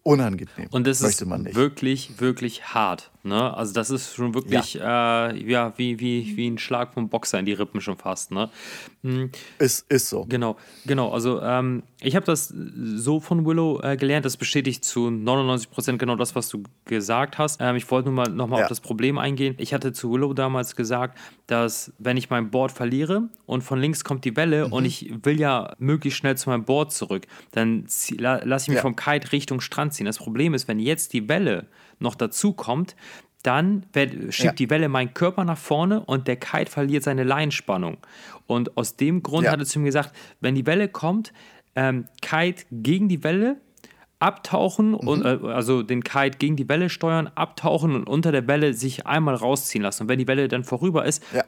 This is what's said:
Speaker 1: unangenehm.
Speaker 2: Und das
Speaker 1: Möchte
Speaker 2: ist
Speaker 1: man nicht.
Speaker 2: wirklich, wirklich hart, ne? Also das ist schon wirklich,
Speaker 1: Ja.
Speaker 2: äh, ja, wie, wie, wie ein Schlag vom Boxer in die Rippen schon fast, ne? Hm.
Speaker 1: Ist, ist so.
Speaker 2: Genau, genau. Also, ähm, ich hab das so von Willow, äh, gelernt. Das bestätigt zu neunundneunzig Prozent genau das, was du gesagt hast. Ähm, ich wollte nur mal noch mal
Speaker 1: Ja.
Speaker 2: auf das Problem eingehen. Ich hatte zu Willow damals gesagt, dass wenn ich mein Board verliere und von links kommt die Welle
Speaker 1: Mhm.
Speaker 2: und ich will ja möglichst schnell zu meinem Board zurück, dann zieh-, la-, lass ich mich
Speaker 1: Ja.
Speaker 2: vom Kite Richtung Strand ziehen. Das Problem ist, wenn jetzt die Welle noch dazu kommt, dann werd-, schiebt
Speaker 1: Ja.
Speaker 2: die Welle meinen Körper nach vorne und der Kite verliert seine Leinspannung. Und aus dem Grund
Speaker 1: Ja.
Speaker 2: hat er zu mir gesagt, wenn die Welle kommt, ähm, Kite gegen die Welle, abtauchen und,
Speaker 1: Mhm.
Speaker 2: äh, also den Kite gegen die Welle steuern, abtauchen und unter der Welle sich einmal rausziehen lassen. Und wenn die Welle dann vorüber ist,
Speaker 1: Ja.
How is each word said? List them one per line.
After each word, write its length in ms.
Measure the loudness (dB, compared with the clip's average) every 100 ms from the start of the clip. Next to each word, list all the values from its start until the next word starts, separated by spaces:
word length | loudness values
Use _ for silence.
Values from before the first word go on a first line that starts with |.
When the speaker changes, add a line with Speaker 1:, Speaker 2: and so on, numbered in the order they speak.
Speaker 1:
unangenehm. 640 | 4 4 4 -2 -8 -12 -4
Speaker 2:
Und 160 | 0 2
das 140 | 4
Speaker 1:
Möchte 240 | 2 2
Speaker 2:
ist 60 | -2
Speaker 1:
man 120 | -4
nicht. 140 | -2 2
Speaker 2:
wirklich, 640 | 2 2 -2 -2 -4 -2
wirklich 540 | 0 0 -4 -8 -4
hart, 360 | 0 0 -2 -8 _
ne? 280 | -2 0 0 -2
Also 160 | -4
das 180 | -2 -2
ist 240 | -4 -6
schon 200 | -4 -2
wirklich, 400 | -2 0 0 0
Speaker 1:
Ja. 560 | -4 0 2 4 2 0
Speaker 2:
äh, 200 | -4 0
ja, 220 | 2 2 0
wie, 200 | -2 0
wie, 380 | 0 -2 -2 -4
wie 120 | -2
ein 100 | -2
Schlag 360 | -4 -2 -2
vom 140 | -4 -2
Boxer 320 | -2 -2 -2
in 60 | 0
die 80 |
Rippen 260 | -2 -2 -4
schon 160 | -6 -6
fast, 340 | -6 -6 -6
ne? 200 | -4 -4 -6 -16 -16 -18 _
Hm. 280 | -4 -4 -4 -8 -14 0
Speaker 1:
Ist, 320 | 0 0 0
ist 200 | 0 0
so. 160 | -4 -4
Speaker 2:
Genau, 300 | -2 -2 -4 -12 -14 -2
genau. 240 | 0 0
Also, 300 | 0 0 -2
ähm, 400 | 0 0 0 -2 -8 -6
ich 140 | 0
hab 100 | 0
das 300 | 2 0 -2 -8 -12 -8 -6
so 240 | -4 0 0
von 260 | 2 0 2
Willow, 340 | 2 2 0
äh, 140 | -2 0
gelernt. 280 | 2 2
Das 120 | 0 -4
bestätigt 480 | 0 0 0 -2
zu 260 | -4 0 0
neunundneunzig 600 | 0 2 2 2 0 -4
Prozent 280 | -6 -2 0
genau 180 | 0 0
das, 180 | 0 -2
was 120 | -4
du 140 | -8 -10 _
gesagt 540 | -4 -2 0 0 0 0
hast. 220 | -2 0
Ähm, 160 | 0 0
ich 140 | 2
wollte 200 | 0 2
nur 40 |
mal 160 | 0 0
noch 160 | 0 0
mal 120 | 2
Speaker 1:
Ja. 40 |
Speaker 2:
auf 40 | 2
das 120 | 0
Problem 380 | -6 0 0 2
eingehen. 360 | 0 0 0 -2
Ich 160 | -4
hatte 180 | -2 -2
zu 200 | -4 -2
Willow 220 | 0 0
damals 420 | 0 0 0 -4 -4
gesagt, 420 | -2 0 -2 -6 -20 -16 -2
dass 460 | 2 2 -2 -10 -6
wenn 180 | -2 0
ich 140 | 0
mein 200 | -2 0
Board 200 | 0 0
verliere 560 | -2 -2 0 0 0 -2 -8 -6
und 160 | -4
von 180 | -2 0
links 240 | 0 0
kommt 200 | -4 -4
die 120 | -2 0
Welle 300 | 2 2 2
Speaker 1:
Mhm. 60 |
Speaker 2:
und 120 | 0
ich 280 | 0 -2 -10 -2
will 160 | 0 2
ja 340 | 2 2 -2 -4
möglichst 400 | 0 0 0 0
schnell 180 | 0 0
zu 140 | 0
meinem 140 | 0
Board 280 | 2 2 2
zurück, 340 | -2 -4 -4 -6 -20 -6
dann 340 | 0 2 2 -2
zieh-, 300 | -6 -4 -2
la-, 260 | 0 0
lass 200 | 0 0
ich 40 | 2
mich 80 | 2
Speaker 1:
Ja. 60 |
Speaker 2:
vom 140 | 2 0
Kite 360 | 0 0 2
Richtung 280 | -2 -2 -4
Strand 340 | -4 -2 -2
ziehen. 120 | -2 -4
Das 120 | -4
Problem 340 | -6 0 2
ist, 160 | 2 0
wenn 100 | -2
jetzt 340 | 0 -2 -2
die 160 | -4 0
Welle 380 | 0 2 -2 -6 _ -20 -6
noch 160 | -4
dazu 380 | -2 -4 0 0
kommt, 440 | 0 -2 -2 -2 -8 -20 -20 -20 _
dann 440 | 0 2 2 0 0
werd-, 420 | 0 0 -2 -6
schiebt 100 | 0
Speaker 1:
Ja. 80 | 0
Speaker 2:
die 180 | 2 2
Welle 180 | 2 2
meinen 260 | 2 0
Körper 300 | 0 0 2
nach 140 | -2 -2
vorne 420 | 0 2 2 0
und 280 | 0 -2 0
der 80 | -4
Kite 340 | -2 -2 -2
verliert 340 | 0 0 2
seine 200 | 0 0
Leinspannung. 760 | 2 2 0 -2 -2 -2 -2 -6 -16 -20 -20 -16 -2
Und 300 | 0 0 -2
aus 200 | -4 0
dem 260 | 2 2
Grund 220 | 0 2
Speaker 1:
Ja. 80 | 2
Speaker 2:
hat 80 | 2
er 60 | 0
zu 120 | 0
mir 80 | 2
gesagt, 280 | 2 0 -8 -20 -4
wenn 140 | 0
die 120 | 0 2
Welle 220 | 2 2
kommt, 440 | 0 0 0 -2 -10 -20 -20 _ 0
ähm, 300 | 2 0 -4 -12
Kite 440 | -2 0 0 -2 -10
gegen 380 | -4 2 4 4
die 140 | 2
Welle, 340 | 2 2 2 0 _ _ -20 _ _ 0
abtauchen 760 | 0 0 -2 2 2 4 2
und, 280 | 2 2 2
Speaker 1:
Mhm. 260 | 2 0 0
Speaker 2:
äh, 60 |
also 300 | -2 2 2
den 200 | 2 -2
Kite 340 | 0 0 0 2
gegen 200 | 0 0
die 120 | 0
Welle 220 | 2 0
steuern, 400 | 0 0 2 0 -4
abtauchen 580 | -4 -2 0 2 2
und 120 | 2 0
unter 240 | 2 4
der 140 | 2 2
Welle 260 | 2 2
sich 320 | 0 -4 -6 -2
einmal 300 | 2 2 0
rausziehen 460 | 0 0 0 -2
lassen. 200 | -2 -2
Und 60 | 0
wenn 100 | 0
die 80 | 2
Welle 200 | 2 2
dann 160 | 0
vorüber 420 | -2 -2 0 2 0
ist, 160 | -2 -4
Speaker 1:
Ja. 120 | -2